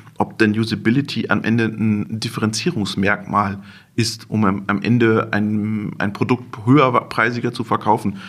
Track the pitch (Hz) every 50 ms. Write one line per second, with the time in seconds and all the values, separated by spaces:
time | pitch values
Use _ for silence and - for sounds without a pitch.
0 | - - - - - - - - 110 107 104 110 113 113 110 104 98 110 117 139
1 | 139 139 - 117 - - 101 - - - 113 117 113 110 - - 113 110 107 104
2 | 101 - 113 110 - 113 - - 113 107 107 - - 180 165 117 101 95 - -
3 | 98 98 104 - - - 101 101 104 98 98 101 - - - - - _ _ -
4 | 113 107 - - - - - 107 107 95 98 98 95 - 104 - - 95 120 120
5 | 117 113 110 110 - - - 101 104 104 107 107 104 107 110 107 104 - - -
6 | 98 101 101 - - - 127 117 - - - 120 104 117 131 151 135 131 120 110
7 | - - - - 110 117 120 120 117 120 117 - 113 - 110 110 - 107 107 110
8 | - 104 98 - -